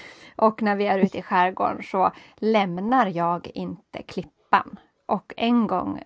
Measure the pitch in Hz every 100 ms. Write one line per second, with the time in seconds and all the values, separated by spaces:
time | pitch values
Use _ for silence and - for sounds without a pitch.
0 | - - - - 220 214 208 202 202 196
1 | 190 - - 190 185 185 - 202 202 190
2 | 185 - - - 214 220 196 175 208 262
3 | 196 170 170 175 - - 180 175 _ -
4 | - - - _ _ - - - _ _
5 | - 208 - - 233 240 214 185 - -